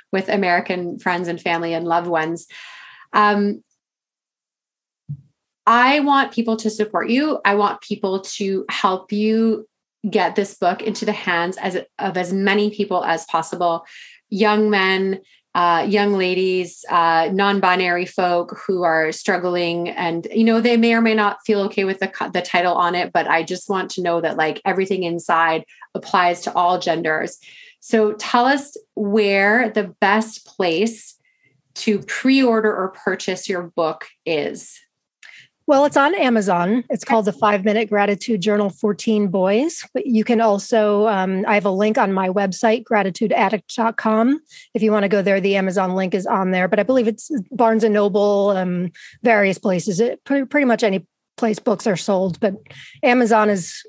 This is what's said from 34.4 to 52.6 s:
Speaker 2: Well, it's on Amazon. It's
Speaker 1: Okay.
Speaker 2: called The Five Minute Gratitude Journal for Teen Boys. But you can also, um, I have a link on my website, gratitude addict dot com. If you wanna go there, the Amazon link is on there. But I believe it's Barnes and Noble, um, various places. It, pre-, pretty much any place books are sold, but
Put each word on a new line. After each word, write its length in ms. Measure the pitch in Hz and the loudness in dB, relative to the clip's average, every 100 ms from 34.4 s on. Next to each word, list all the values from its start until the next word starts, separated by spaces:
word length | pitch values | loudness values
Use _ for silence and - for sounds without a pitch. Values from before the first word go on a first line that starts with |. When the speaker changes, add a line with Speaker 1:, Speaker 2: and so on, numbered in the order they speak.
| 143 - - - _ _ _ _ - - - _ - | -4 -8 -14 -20 _ _ _ _ -20 -20 -20 _ 2
Speaker 2:
Well, 160 | 277 | 4
it's 120 | 285 302 | 4 4
on 180 | 285 | 2
Amazon. 680 | 392 269 233 196 175 175 240 240 | 2 2 2 2 0 2 0 -2
It's 120 | 247 | -6
Speaker 1:
Okay. 60 | - | 0
Speaker 2:
called 140 | 226 | 0
The 80 | 202 | 0
Five 320 | - 214 208 | 0 2 2
Minute 240 | 196 208 220 | 2 0 0
Gratitude 520 | 208 202 202 - 214 | 0 0 -2 -2 -2
Journal 300 | 180 208 202 | 0 0 0
for 240 | - 214 | -2 -4
Teen 320 | 202 - 214 202 | -2 0 0 0
Boys. 560 | 190 185 214 311 - - | 0 2 2 0 -4 -10
But 120 | - 285 | -8 0
you 160 | 220 | 0
can 180 | 214 226 | 2 2
also, 680 | 226 202 - 226 208 208 220 | 2 0 0 2 2 2 2
um, 360 | 196 190 190 214 | 0 0 -2 0
I 60 | |
have 100 | 208 | 0
a 60 | 196 | 2
link 260 | 190 214 226 | 0 0 2
on 140 | 202 | 0
my 160 | 190 185 | 0 0
website, 560 | 190 196 185 226 233 | 0 -2 0 0 0
gratitude 480 | 226 214 196 170 214 | 0 0 0 -2 -2
addict 420 | - 196 208 - | 0 0 -2 -6
dot 220 | - 226 220 | -4 -2 -2
com. 440 | 220 220 233 302 _ - - | 0 2 2 0 _ -20 -8
If 80 | 220 | 0
you 100 | 214 | 2
wanna 160 | 208 202 | 2 2
go 140 | 202 | 2
there, 180 | 196 196 | 2 2
the 160 | 190 196 | 2 0
Amazon 400 | 190 185 185 185 | 0 0 -2 -2
link 180 | 185 | -2
is 100 | 196 | -2
on 280 | 180 208 185 | -2 -2 0
there. 160 | 185 180 | 0 0
But 100 | 208 | 0
I 60 | |
believe 240 | 202 262 220 | 2 2 2
it's 220 | 220 - 285 185 | -2 -6 -6 -6
Barnes 320 | 240 233 226 | 0 2 4
and 120 | 220 | 2
Noble, 560 | 208 202 202 208 202 202 | 2 2 2 2 2 2
um, 420 | 190 185 180 180 - - - | 0 -2 -2 -4 -8 -20 -4
various 340 | 233 220 196 185 | 2 4 2 0
places. 400 | 220 185 185 175 | -2 -2 -2 0
It, 240 | 233 - | -2 -2
pre-, 220 | - 277 | -4 -2
pretty 220 | 262 294 269 | 0 0 2
much 180 | 220 | 2
any 200 | 233 190 - _ _ - | 0 -2 -6 _ _ -4
place 220 | 233 214 | -2 -2
books 280 | - 202 233 | -2 -2 -2
are 80 | 180 | -2
sold, 420 | - 190 190 165 | 0 0 0 -2
but 160 | 208 196 | -4 -4